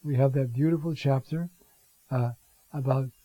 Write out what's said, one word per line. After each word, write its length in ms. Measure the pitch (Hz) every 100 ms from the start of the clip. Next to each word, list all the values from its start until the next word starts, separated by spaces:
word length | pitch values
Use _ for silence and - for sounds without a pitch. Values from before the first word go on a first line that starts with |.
We 120 | 151 131
have 180 | 139
that 200 | 135 131
beautiful 420 | 120 156 165 160 151
chapter, 560 | 143 135 - 160 175 _ _ _ _ _ _
uh, 220 | 131 120 117 _ _ _
about 380 | 147 131 135 131 _